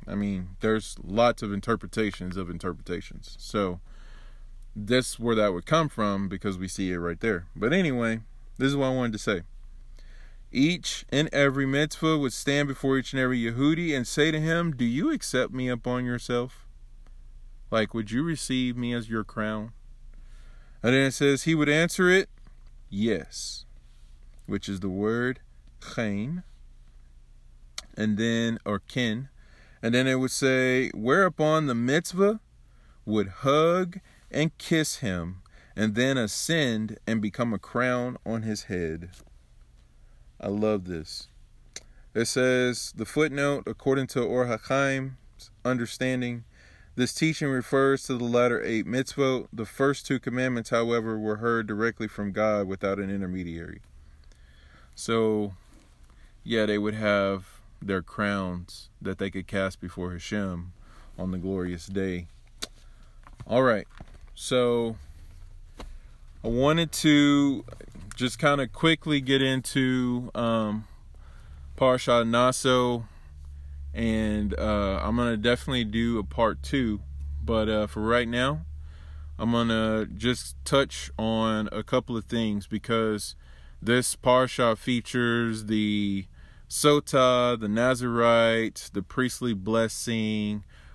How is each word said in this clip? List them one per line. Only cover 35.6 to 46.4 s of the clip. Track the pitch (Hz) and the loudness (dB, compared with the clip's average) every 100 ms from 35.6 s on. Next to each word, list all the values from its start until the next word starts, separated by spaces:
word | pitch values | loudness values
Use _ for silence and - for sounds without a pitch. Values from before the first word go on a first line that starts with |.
| - | -12
and | - 107 107 | -2 0 2
then | 127 135 | 2 2
ascend | 107 - - 165 135 110 107 110 - | 0 -2 0 2 2 0 -4 -6 -2
and | 113 | -2
become | 104 - 120 | -2 -2 -2
a | 101 | -4
crown | - 123 127 123 123 123 | -4 -2 0 0 -2 -6
on | - 113 | -6 -4
his | 110 104 | -4 -6
head." | - 92 85 82 90 - - - - - - - - - - - - - | -4 -4 -4 -6 -10 -18 -20 -20 -20 -20 -20 -20 -20 -20 -20 -20 -20 -10
I | - | -4
love | 104 107 107 | 0 0 0
this. | 90 85 78 - - - - - - - - - - | -2 -8 -10 -14 -16 -20 -20 -20 -20 -18 -18 -20 -6
It | 113 117 | -2 0
says, | - 127 127 123 120 - | 2 4 4 2 -2 -6
the | - 110 | -8 -4
footnote, | - 151 139 143 143 - | 0 0 2 0 0 -4
"According | - - 135 127 | -4 0 2 0
to | 139 | 0
Or | 120 123 123 | 0 2 0
HaChaim's | 113 - 135 139 135 135 131 - - - - | -2 0 0 2 0 -4 -10 -20 -20 -20 -6
understanding, | 120 127 117 - 131 127 123 120 | -2 -2 -2 -4 -2 -2 -4 -6